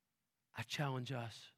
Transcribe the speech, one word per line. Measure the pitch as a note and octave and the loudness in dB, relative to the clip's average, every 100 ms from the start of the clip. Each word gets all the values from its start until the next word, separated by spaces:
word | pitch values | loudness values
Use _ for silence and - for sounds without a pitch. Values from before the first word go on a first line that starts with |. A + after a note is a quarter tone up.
| _ _ _ _ _ - | _ _ _ _ _ -6
I | |
challenge | - - C#3+ C3 B2 | -2 2 4 2 2
us. | B2+ A#2 - - | 0 -2 -6 -14